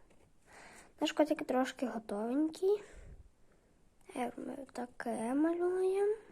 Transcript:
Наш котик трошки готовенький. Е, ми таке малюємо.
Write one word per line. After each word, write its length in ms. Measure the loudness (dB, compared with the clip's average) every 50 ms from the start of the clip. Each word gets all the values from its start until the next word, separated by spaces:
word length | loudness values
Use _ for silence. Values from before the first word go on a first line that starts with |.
| -20 -20 -20 -20 -20 _ _ -20 _ -20 -20 -20 -20 -20 -20 -20 -20 -16 -6 -2
Наш 120 | -2 0
котик 340 | 4 4 4 4 2 0 0
трошки 420 | 0 2 2 2 0 -2 -4 -4 -4
готовенький. 960 | -4 -4 -4 -4 -4 -2 -2 0 0 0 0 0 0 0 2 2 2 2 0 -6 -18 -18 -18 -18 -18 -18 -20 -20 _ _ -20 -20 -20 _ _ _ _ _ -20 -20 _ _ -20 -10 -6
Е, 160 | -4 -4 -4 -4 -8
ми 200 | -10 -10 -8 -10 -12 -12 -10
таке 600 | -10 -10 -8 -8 -8 -4 -4 -2 -2 -2 0 2
малюємо. 840 | 4 4 4 2 2 0 0 2 2 2 2 4 4 4 2 2 0 -4 -14